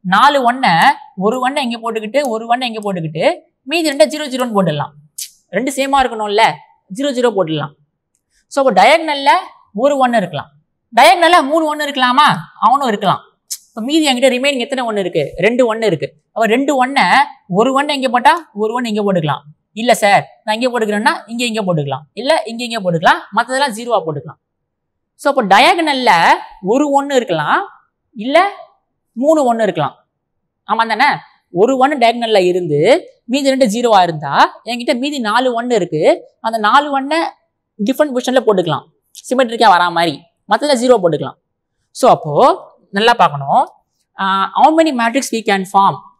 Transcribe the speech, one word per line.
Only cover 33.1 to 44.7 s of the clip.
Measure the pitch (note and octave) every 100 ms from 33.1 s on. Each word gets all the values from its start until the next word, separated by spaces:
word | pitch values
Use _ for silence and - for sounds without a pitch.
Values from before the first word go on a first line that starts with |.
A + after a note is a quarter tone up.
| _ -
மீதி | C4+ C4+
ரெண்டு | C4 B3+
ஜீரோவா | A3+ A#3 G#3 F3
இருந்தா, | D#3+ D3 E3 D#4 - -
என்கிட்ட | A#3+ A#3+ B3
மீதி | C#4 D4 G#3+
நாலு | A3+ B3+ A#3
ஒன்னு | B3 A#3
இருக்கு. | E3+ D#3 G#3 F4 - _ A3+
அந்த | A3+ G#3
நாலு | C4 D4 C4+
ஒன்னை | C4+ D#4+ E4 _ _ _ _ - G#3
different | C4 D4+ B3
பொசிஷன்ல | B3+ B3+ A3
போட்டுக்கலாம், | F#3+ E3 C#3 - _ _ - -
சிமெட்ரிக்கா | B3+ A#3+ A3+ A3
வரா | F3 F3 E3+
மாதிரி. | E3+ C#3 _ _ -
மத்ததுல | A3+ D4 C4
ஜீரோ | B3 A#3+
போட்டுக்கலாம். | F3 D3 C3+ - _ _ _ _ _ -
So, | B3 F3
அப்போ | D#3 D3+ C4 F#4 - _ _ G3
நல்லா | A3+ A#3
பார்க்கணும். | F3 C#3+ C#3 G#3+ E4 _ _ _ _ -
ஆ, | G3 F#3+ G3 -
how | C4